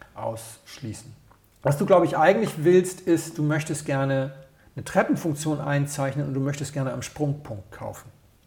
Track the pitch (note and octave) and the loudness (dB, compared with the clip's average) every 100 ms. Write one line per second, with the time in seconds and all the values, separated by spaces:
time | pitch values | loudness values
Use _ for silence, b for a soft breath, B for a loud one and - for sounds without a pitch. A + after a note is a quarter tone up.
0 | B - A2+ A2+ - - - - A#2 G2+ | B -10 -8 -8 -12 -20 -20 -14 -12 -12
1 | - - - _ _ _ C3+ C#3+ G3+ F3+ | -14 -20 -20 _ _ _ -2 2 6 6
2 | D#3+ D#3+ D#3+ A3 F3+ D#3 D#3 F#3 F#3 - | 6 4 4 4 2 0 6 6 4 -2
3 | - E3 - - D3+ D3+ D3+ D3 D3 C3+ | 0 0 0 -2 0 0 -2 -6 -2 0
4 | C3+ C3+ C3+ - b b b - - F#3+ | 2 0 -2 -8 b b b -14 -2 2
5 | - - E3+ C#3+ D#3 D3 C#3+ C#3+ C#3+ - | 2 2 -2 -2 -2 -2 0 0 0 -2
6 | C3+ C#3+ C#3+ C3+ C3+ C#3+ - C#3+ C3 B2 | -4 -2 -2 -2 -2 -4 -6 -4 -4 -4
7 | - - D3 D3 - G#2 - - - - | -8 -4 -2 -2 -8 -12 -12 -12 -12 -12
8 | - - _ _ | -18 -20 _ _